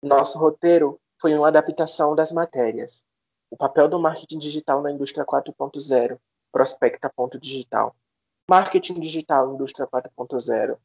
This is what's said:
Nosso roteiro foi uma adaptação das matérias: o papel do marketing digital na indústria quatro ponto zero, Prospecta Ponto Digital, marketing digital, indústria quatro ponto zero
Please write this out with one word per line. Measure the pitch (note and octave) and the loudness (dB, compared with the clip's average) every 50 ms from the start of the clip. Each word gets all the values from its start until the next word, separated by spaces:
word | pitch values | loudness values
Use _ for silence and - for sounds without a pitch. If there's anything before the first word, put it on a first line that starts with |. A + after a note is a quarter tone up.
| - | 2
Nosso | C#3+ C#3+ C#3 C3+ - - | 4 4 4 4 2 -2
roteiro | D#3 D#3 D#3 D#3 _ - E3+ E3+ E3+ D#3 C#3 C#3+ _ _ _ _ | 2 2 2 2 _ 4 6 6 6 4 2 -2 _ _ _ _
foi | _ - E3 D3+ D3+ | _ 0 2 2 4
uma | D3 | 4
adaptação | D#3 D#3 D#3 D3+ - - - E3 D#3 - - D#3+ D3 D3+ | 6 6 4 2 2 -2 -2 -4 -4 -2 -2 0 0 2
das | D3+ D#3+ D#3+ E3+ | 0 0 0 0
matérias: | E3 E3+ E3 - C3+ A#2+ A2+ A2 A#2 - - - - _ _ _ _ _ _ _ _ _ _ | -4 -4 -4 -2 -2 0 0 -2 -4 -8 -12 -14 -20 _ _ _ _ _ _ _ _ _ _
o | - | -10
papel | - D#3 - - D#3+ D3 D3+ | -4 -4 -2 4 4 4 4
do | E3 F3 | 4 0
marketing | E3 D#3+ D#3+ - - - D#3+ D#3 | 0 -2 -2 -4 -14 -14 -14 -10
digital | D3 D3+ D3 D3+ D3+ - C#3 C#3 D3 | -10 -8 -8 -8 -2 0 -2 0 0
na | D3 | -4
indústria | C#3+ C#3 C#3 C3+ - D#3 C#3+ | -6 -6 -8 -8 -6 -8 -6
quatro | - - C#3 D3 - D3+ | -2 -2 -2 -2 -4 -8
ponto | _ C#3 C#3 - D3 | _ -8 -8 -8 -12
zero, | C#3 D3+ C3+ B2+ A#2+ - C#3 - _ _ _ _ _ _ | -4 0 2 2 2 0 -4 -8 _ _ _ _ _ _
Prospecta | - C3+ C3 C3+ - - - A#2+ - - - - | 0 2 2 2 0 0 0 0 0 -2 -10 -10
Ponto | _ - B2 B2+ - B2+ | _ -6 -8 -6 -8 -14
Digital, | - C#3 C3+ C3 A#2+ _ - A2 A2 A2+ _ _ _ _ _ _ _ _ _ _ _ - | -14 -12 -12 -12 -10 _ -2 -2 -2 -2 _ _ _ _ _ _ _ _ _ _ _ 4
marketing | F#3 F#3 G3 - - F#3 F3 - F#3 E3+ | 4 4 4 4 0 0 0 0 -10 -10
digital, | D#3+ D#3+ D#3 E3 D#3 _ D#3 C#3 C3+ C3+ C#3 | -10 -8 -8 -10 -4 _ 2 2 2 0 -2
indústria | C3+ C3+ C3+ - - C#3 | -6 -8 -8 -6 -8 -10
quatro | - - B2+ B2+ - _ | -6 -4 -6 -6 -6 _
ponto | - B2 B2 - B2 | -14 -12 -8 -6 -8
zero | A#2 A#2+ A#2 A2 G#2+ G2 A#2 - _ | -4 -2 -2 -2 -2 -2 -4 -8 _